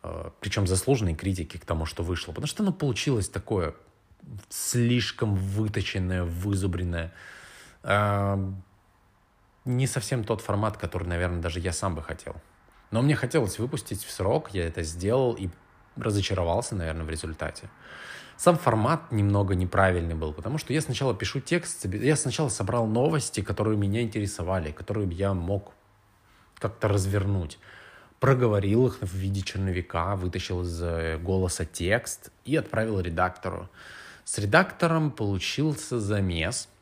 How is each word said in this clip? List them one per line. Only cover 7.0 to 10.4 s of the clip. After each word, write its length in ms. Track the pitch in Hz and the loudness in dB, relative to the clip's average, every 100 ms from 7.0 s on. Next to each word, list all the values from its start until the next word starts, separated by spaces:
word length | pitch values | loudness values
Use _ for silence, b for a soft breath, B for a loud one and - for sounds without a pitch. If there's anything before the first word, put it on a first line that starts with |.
| 82 B B B B B B B | -4 B B B B B B B
Э, 560 | - 101 104 101 101 98 95 95 - _ _ _ _ _ _ _ _ _ 127 | 2 4 4 2 2 2 -2 -6 -12 _ _ _ _ _ _ _ _ _ -2
не 200 | 123 131 | 0 0
совсем 380 | 131 - 127 | 0 -2 -2
тот 160 | 101 110 | 0 -2